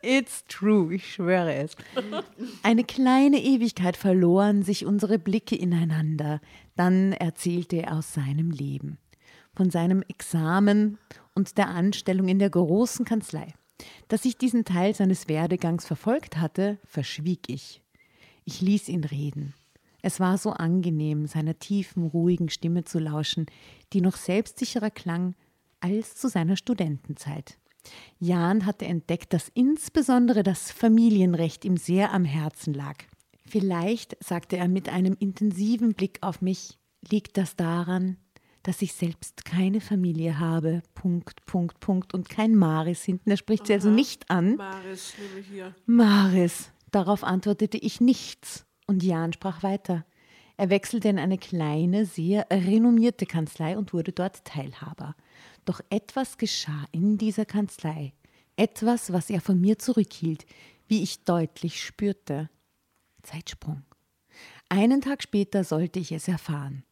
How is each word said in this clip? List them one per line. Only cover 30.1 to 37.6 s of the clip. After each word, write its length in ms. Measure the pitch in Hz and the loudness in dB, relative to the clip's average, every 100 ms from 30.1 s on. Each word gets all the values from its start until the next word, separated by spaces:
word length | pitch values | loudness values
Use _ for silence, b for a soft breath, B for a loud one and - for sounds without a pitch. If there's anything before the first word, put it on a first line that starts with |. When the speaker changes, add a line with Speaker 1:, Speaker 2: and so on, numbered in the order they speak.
| 247 240 214 | 4 6 4
Speaker 1:
das 280 | 190 185 - | 2 0 -6
Familienrecht 960 | - 233 220 233 208 185 170 165 - | 0 4 6 6 6 4 4 0 -2
ihm 140 | 202 180 | -2 -2
sehr 340 | - 180 208 | 2 2 2
am 140 | 202 175 | 2 0
Herzen 480 | 147 151 - - | 0 -4 -6 -6
lag. 220 | 139 139 143 - _ _ _ - | -6 -6 -12 -18 _ _ _ -6
„Vielleicht“, 680 | 214 196 175 175 226 - - | -2 0 0 0 -2 -6 -16
sagte 360 | - 170 - 180 | -6 -6 -4 -2
er 100 | 180 | 0
mit 220 | 185 - | 0 -2
einem 260 | 185 185 190 | 0 0 0
intensiven 760 | 196 190 208 180 208 233 233 | -4 -2 -2 0 0 2 0
Blick 240 | 208 190 - | 0 -4 -4
auf 200 | 196 170 | -6 -2
mich, 360 | 185 185 - - _ _ - | -2 -4 -8 -20 _ _ -2
„liegt 280 | 208 - - | -2 -2 -4
das 180 | 185 | -4
daran, 600 | - | -2